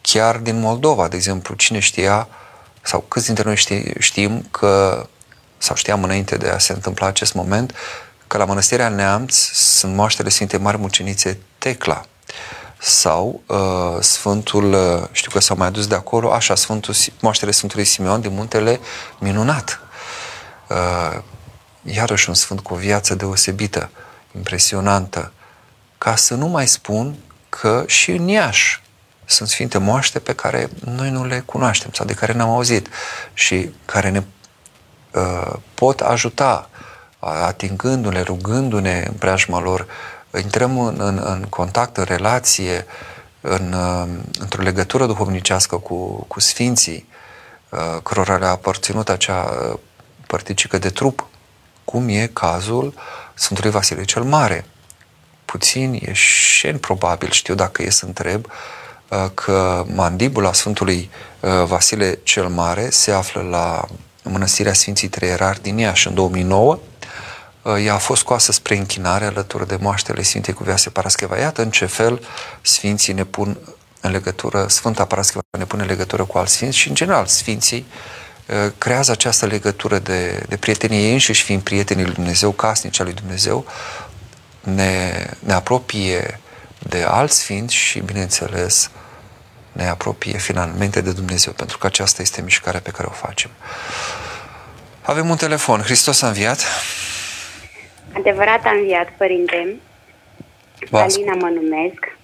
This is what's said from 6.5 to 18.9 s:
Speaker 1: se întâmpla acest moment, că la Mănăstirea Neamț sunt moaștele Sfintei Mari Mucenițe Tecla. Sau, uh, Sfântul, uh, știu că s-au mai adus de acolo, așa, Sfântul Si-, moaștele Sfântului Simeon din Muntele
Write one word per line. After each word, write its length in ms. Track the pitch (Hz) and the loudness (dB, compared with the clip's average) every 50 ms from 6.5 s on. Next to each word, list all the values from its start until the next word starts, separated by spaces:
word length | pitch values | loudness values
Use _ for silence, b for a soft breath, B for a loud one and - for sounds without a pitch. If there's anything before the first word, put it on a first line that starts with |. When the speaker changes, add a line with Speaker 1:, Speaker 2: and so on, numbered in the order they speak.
| 92 95 | 0 2
Speaker 1:
se 140 | - - 98 | 2 0 0
întâmpla 340 | 95 98 95 95 - 98 | -2 -4 -6 -2 0 0
acest 280 | 95 95 - - - - | 0 0 0 -2 -2 -2
moment, 400 | 95 90 87 98 107 120 120 - B B B B B B B B B B | -2 -2 0 0 0 0 -2 -6 B B B B B B B B B B
că 100 | _ - | _ 0
la 80 | 104 101 | 2 2
Mănăstirea 440 | 95 98 98 98 - 123 123 123 117 | 2 2 2 2 2 4 4 2 2
Neamț 460 | 107 101 101 98 98 107 127 127 - - - - - | 2 2 2 4 2 2 0 0 2 2 2 2 2
sunt 420 | - - - - - - 95 95 | 2 4 4 4 4 2 2 2
moaștele 340 | 98 104 110 - - 107 104 | 2 2 2 2 0 0 0
Sfintei 300 | - - 104 98 - 95 | 2 0 0 0 0 0
Mari 200 | 98 104 104 107 | 2 2 0 0
Mucenițe 640 | 104 95 - - 92 95 95 95 - 95 95 - - _ _ _ | -2 0 -2 -2 -2 -2 -2 0 0 -2 -2 -6 -10 _ _ _
Tecla. 460 | - 127 123 - - - 78 - - - _ _ _ B B B B B B B B B B B - | -4 -4 -4 -2 -2 -2 -2 -2 -4 -14 _ _ _ B B B B B B B B B B B 0
Sau, 600 | - - - - 87 80 85 95 117 - - - | 2 2 4 4 4 4 2 2 -2 -4 -8 -6
uh, 500 | _ - 98 98 95 92 92 90 87 85 87 | _ 0 0 2 2 0 0 0 0 -2 0
Sfântul, 720 | 87 - - - - 104 101 107 107 - - 104 101 101 95 | 2 2 2 2 2 0 0 0 0 0 0 2 4 4 4
uh, 360 | 98 92 90 87 85 87 - - | 6 4 4 4 2 0 -4 -4
știu 180 | - - - | -4 -4 -2
că 100 | - 98 | 0 2
s-au 160 | 95 - 101 | 2 2 2
mai 100 | 92 95 | 2 2
adus 200 | 90 95 107 104 | 0 0 -2 0
de 80 | 104 107 | 0 0
acolo, 380 | 87 - - - 117 113 113 - | -2 0 0 0 2 4 4 2
așa, 220 | 117 113 - 98 | 2 2 2 2
Sfântul 400 | - - - 110 107 101 - - | 2 0 0 -2 -4 -4 -2 0
Si-, 180 | - - - - - | 0 0 0 -2 0
moaștele 300 | - 113 107 - - 104 | 0 2 2 2 0 2
Sfântului 340 | 101 - - 101 - - 104 | 2 0 0 0 -2 0 2
Simeon 360 | - - - 98 92 98 113 | 2 2 2 2 2 2 0
din 140 | 113 104 95 | 0 -2 -4
Muntele 460 | 98 107 117 - 110 107 113 120 127 B B | -4 -6 0 0 2 4 4 2 2 B B